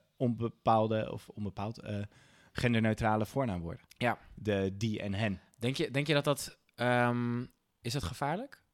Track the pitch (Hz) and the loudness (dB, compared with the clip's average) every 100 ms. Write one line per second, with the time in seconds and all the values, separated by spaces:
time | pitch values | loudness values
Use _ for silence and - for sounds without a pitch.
0 | - - 127 110 117 - - 113 110 110 | -12 -2 -2 0 -4 -2 4 4 4 2
1 | 107 - - - 104 - 104 117 - 104 | -2 -6 -12 -8 -8 -6 -8 -8 -8 -6
2 | 101 - - - - - 123 117 110 107 | -6 -12 -20 -20 -14 -2 2 4 4 2
3 | 113 110 107 135 127 90 82 - - - | 2 2 0 -2 -2 -2 -6 -10 -14 -2
4 | 120 110 - - 104 98 95 98 113 107 | 0 0 -6 -6 0 2 2 0 -2 -2
5 | 104 98 110 95 - _ 120 135 165 131 | -2 -2 0 -2 -8 _ -4 -2 -2 0
6 | 147 147 147 139 - - _ - 123 123 | 2 2 2 0 -4 -14 _ -4 2 4
7 | 120 120 120 120 127 _ _ _ 120 143 | 4 2 0 -4 -6 _ _ _ -6 -4
8 | 87 131 143 175 277 - _ | -4 -4 -4 -4 -6 -14 _